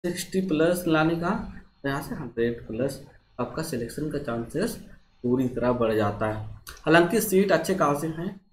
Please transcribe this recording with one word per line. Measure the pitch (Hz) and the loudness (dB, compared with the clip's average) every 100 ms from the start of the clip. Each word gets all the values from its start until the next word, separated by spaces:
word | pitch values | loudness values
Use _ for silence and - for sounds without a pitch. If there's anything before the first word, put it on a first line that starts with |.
| 175 | -4
सिक्सटी | 175 - 190 | -4 -2 -2
प्लस | 185 151 165 180 165 | 0 2 2 2 2
लाने | 160 160 165 | 2 2 2
का, | 170 233 - - - _ | -2 -2 -4 -12 -18 _
तो | 139 | -4
यहाँ | 139 | -4
से | - 247 | -6 -8
हंड्रेड | 127 117 117 117 - | -8 0 0 -2 -8
प्लस | 110 139 - - - _ - | -4 -2 -4 -16 -20 _ -8
आपका | 120 - | -6 -4
selection | 160 117 117 - 151 | -4 -4 -6 -6 -4
का | 147 | -4
चांसेस | 139 117 117 143 220 - - - _ _ | -4 -6 -4 -2 -2 -4 -14 -20 _ _
पूरी | 123 127 127 | 0 2 2
तरह | 123 120 | 0 0
बढ़ | 117 113 | 2 2
जाता | 110 104 101 107 | 4 2 0 -2
है। | 107 104 - - - - | -4 -8 -12 -16 -6 6
हालांकि | 165 175 226 | 6 6 2
seat | 185 190 196 | 4 4 4
अच्छे | 160 - 185 | 2 2 0
खासे | 147 143 160 | 2 2 -2
हैं | 160 185 202 _ | -4 -6 -8 _